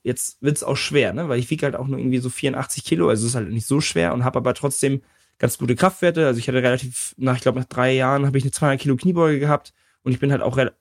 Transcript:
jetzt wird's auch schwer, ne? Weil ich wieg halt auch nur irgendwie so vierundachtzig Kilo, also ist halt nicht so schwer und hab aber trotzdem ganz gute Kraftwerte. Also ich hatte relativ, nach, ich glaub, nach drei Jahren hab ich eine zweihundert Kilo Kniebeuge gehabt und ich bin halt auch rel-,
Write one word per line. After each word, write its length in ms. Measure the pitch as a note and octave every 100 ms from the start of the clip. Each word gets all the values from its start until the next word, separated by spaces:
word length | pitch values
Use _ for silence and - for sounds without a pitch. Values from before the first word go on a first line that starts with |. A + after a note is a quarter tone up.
jetzt 360 | - B2+ - -
wird's 220 | C#3 D3
auch 140 | - C#3
schwer, 360 | - C#3+ G#2
ne? 160 | A2+ E3
Weil 120 | B2
ich 100 | A#2+
wieg 140 | F3
halt 100 | C#3+
auch 140 | - C3+
nur 100 | C3
irgendwie 200 | B2+ B2+
so 100 | B2+
vierundachtzig 540 | - C#3 C3 C3 -
Kilo, 240 | - E3 E3+
also 180 | A2 A#2
ist 80 |
halt 160 | B2+ G2+
nicht 160 | A2+ -
so 140 | C#3
schwer 340 | - E3+ E2+
und 80 | B2
hab 120 | B2 B2+
aber 180 | B2
trotzdem 480 | - C#3+ - C#3 C3+ - _ _ -
ganz 200 | B2 -
gute 160 | B2
Kraftwerte. 520 | A#2+ F#3 - F3 E3 D3
Also 100 | A#2+
ich 80 | B2
hatte 160 | B2+
relativ, 520 | B2 B2 B2+ - - -
nach, 160 | C3
ich 80 | B2
glaub, 140 | C3 B2+
nach 80 |
drei 280 | B2 B2 B2+
Jahren 320 | C3 C3 C#3
hab 120 | C#3 C3+
ich 80 |
eine 80 | B2+
zweihundert 300 | - D3+ C3+
Kilo 120 | C#3+
Kniebeuge 460 | B2+ F3+ E3+ D#3+ C#3+
gehabt 340 | D3 D3 - _ _ _
und 80 | C3
ich 80 | B2+
bin 100 | C#3
halt 120 | C#3
auch 140 | - B2+
rel-, 140 | B2+ -